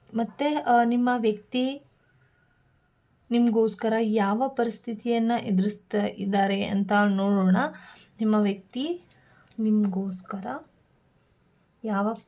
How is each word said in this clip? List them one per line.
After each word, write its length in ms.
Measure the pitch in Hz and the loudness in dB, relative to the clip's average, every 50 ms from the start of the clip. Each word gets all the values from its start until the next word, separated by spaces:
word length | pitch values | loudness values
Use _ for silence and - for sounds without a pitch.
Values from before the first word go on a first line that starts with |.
| _ - - | _ -8 -4
ಮತ್ತೆ, 400 | 226 233 - - - 285 294 294 | -4 -4 -4 -4 -2 -2 0 0
ಆ, 300 | 302 294 - 240 240 233 | 0 2 4 4 4 4
ನಿಮ್ಮ 240 | 233 240 240 247 247 247 | 4 2 2 2 0 0
ವ್ಯಕ್ತಿ 680 | 247 220 214 214 208 - - - 254 254 262 277 277 - _ _ _ _ _ _ _ _ _ _ _ _ _ _ _ _ _ _ _ _ _ _ _ _ _ _ _ _ - | 2 0 0 -2 -2 -6 -4 -2 -2 -2 -2 -4 -8 -14 _ _ _ _ _ _ _ _ _ _ _ _ _ _ _ _ _ _ _ _ _ _ _ _ _ _ _ _ -2
ನಿಮಗೋಸ್ಕರ 640 | 233 240 240 233 214 226 226 220 214 - - 220 220 226 | 0 2 2 4 4 2 2 0 -2 -2 -2 0 0 0
ಯಾವ 480 | 233 214 214 220 196 196 208 220 269 269 | 0 0 2 2 2 0 0 0 -2 -2
ಪರಿಸ್ಥಿತಿಯನ್ನ 840 | 262 - 233 233 220 - - 240 226 208 - 240 233 233 226 226 240 233 | -2 -2 -2 -2 -4 -8 -10 -10 -10 -6 -2 -2 0 0 2 0 0 -2
ಎದುರಿಸ್ತಾ 640 | 226 233 196 185 190 208 208 - - - - 208 202 | -2 0 0 2 2 0 -2 -6 -10 -4 -2 -2 -2
ಇದ್ದಾರೆ 580 | 208 - - 190 196 202 202 196 196 196 196 208 | -2 -4 -6 -4 -2 0 0 2 2 0 -2 -2
ಅಂತ 280 | - 202 196 202 190 208 202 208 208 | -2 0 -2 0 2 2 2 2 2
ನೋಡೋಣ. 480 | 196 190 196 202 202 196 190 185 185 - - 302 - - - - - - - _ _ - | 2 0 0 2 2 2 4 4 2 2 0 -2 -6 -10 -20 -20 -20 -20 -20 _ _ -4
ನಿಮ್ಮ 140 | 220 214 214 | 0 2 2
ವ್ಯಕ್ತಿ 680 | 214 208 202 190 196 - _ - 240 277 330 349 349 - _ _ _ _ _ _ _ _ _ - - | 2 2 0 -2 -4 -8 _ -8 -6 -4 -4 -6 -8 -10 _ _ _ _ _ _ _ _ _ -8 -4
ನಿಮಗೋಸ್ಕರ 880 | 220 220 214 214 208 196 180 190 196 190 185 - - - 202 196 190 214 - - - _ _ _ _ _ _ _ _ _ _ _ _ _ _ _ _ _ _ _ _ _ _ _ - | 0 2 2 2 2 0 0 -4 -6 -6 -8 -12 -12 -12 -12 -10 -10 -10 -10 -12 -14 _ _ _ _ _ _ _ _ _ _ _ _ _ _ _ _ _ _ _ _ _ _ _ -6
ಯಾವ 320 | 220 202 196 202 214 226 214 - | -4 -2 -2 -2 -2 -4 -6 -4